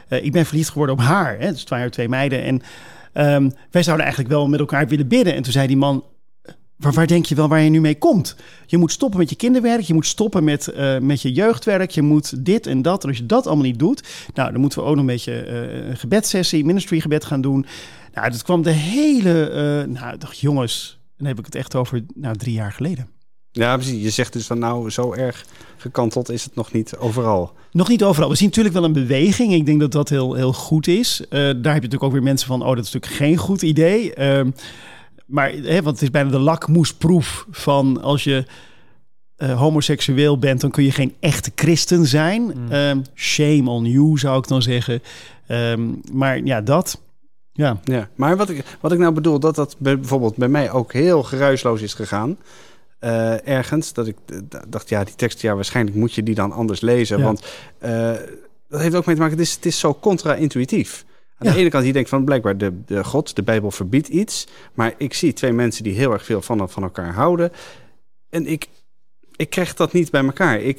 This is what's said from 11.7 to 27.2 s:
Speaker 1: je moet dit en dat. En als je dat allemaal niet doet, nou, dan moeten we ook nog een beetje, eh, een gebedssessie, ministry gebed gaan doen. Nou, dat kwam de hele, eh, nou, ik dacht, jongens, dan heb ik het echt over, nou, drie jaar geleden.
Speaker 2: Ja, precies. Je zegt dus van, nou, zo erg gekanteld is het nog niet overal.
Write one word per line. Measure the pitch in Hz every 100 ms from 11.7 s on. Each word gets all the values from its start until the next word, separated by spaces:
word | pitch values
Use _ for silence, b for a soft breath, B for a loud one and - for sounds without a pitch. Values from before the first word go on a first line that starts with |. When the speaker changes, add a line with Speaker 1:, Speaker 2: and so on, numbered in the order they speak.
| 190 185
Speaker 1:
je | 160
moet | 147 151 - 131 135
dit | 220 143
en | 131
dat. | 160 196
En | 139
als | 117
je | 120
dat | 240 247
allemaal | 147 131
niet | 117
doet, | 170 285 B B B
nou, | - 127
dan | 113
moeten | 139 143
we | 143
ook |
nog | 147
een | 131
beetje, | 120 - 117
eh, | 101 120 120 120 117
een | 123
gebedssessie, | 120 208 - 190 170 160 147
ministry | 190 - 160
gebed | 151 151 -
gaan | 139
doen. | 139 135 B B B B B
Nou, | - 113
dat | 120
kwam | - 175
de | 165
hele, | 156 160 254 302 262 185 165 151
eh, | 147 147 147 139
nou, | 127 123
ik | -
dacht, | 151 -
jongens, | 143 143 120 - - - - -
dan | 143
heb | 113
ik | -
het | -
echt | 131 131
over, | 127 123 - -
nou, | 135 104
drie | 120
jaar | 110 101
geleden. | - 151 143 123 - - - -
Speaker 2:
Ja, | 117 117 127
precies. | 131 113
Je | 107
zegt | 107 123
dus | 120 107
van, | 120
nou, | 117 120 110
zo | 120 123
erg | 104 127 - - B B B
gekanteld | 123 131 117 127 120
is | 120
het | - -
nog | -
niet | 110 110 -
overal. | 120 120